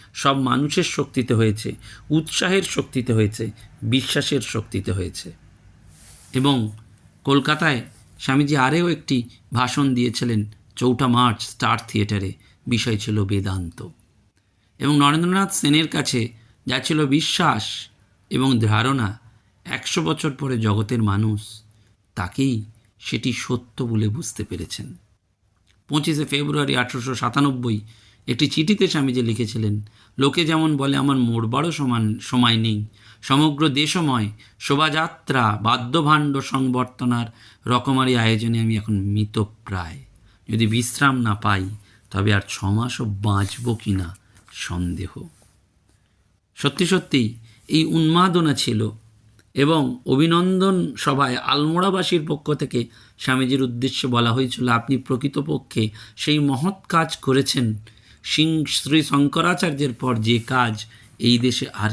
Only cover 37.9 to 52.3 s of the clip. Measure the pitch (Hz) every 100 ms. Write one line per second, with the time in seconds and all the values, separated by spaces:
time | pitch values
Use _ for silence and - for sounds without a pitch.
37.9 | 131 127 123 113 113 113 113 113 110 104
38.9 | 101 98 104 104 110 104 - - 95 85
39.9 | 73 67 - - _ - 113 113 113 117
40.9 | - 143 131 113 101 110 101 95 110 -
41.9 | - _ 98 101 101 - - 95 104 123
42.9 | - 120 98 107 98 101 - 120 110 -
43.9 | 95 87 90 _ - _ - - 87 90
44.9 | 80 92 - 165 - _ _ _ _ _
45.9 | _ _ _ _ _ _ - 143 - 175
46.9 | 190 - 139 113 117 - - - 156 160
47.9 | 165 156 170 185 175 160 135 - 110 107
48.9 | 107 - _ _ _ _ - 143 160 131
49.9 | 123 - 135 165 170 180 185 190 185 170
50.9 | 107 - 139 135 123 - 139 151 165 196
51.9 | 185 180 175 156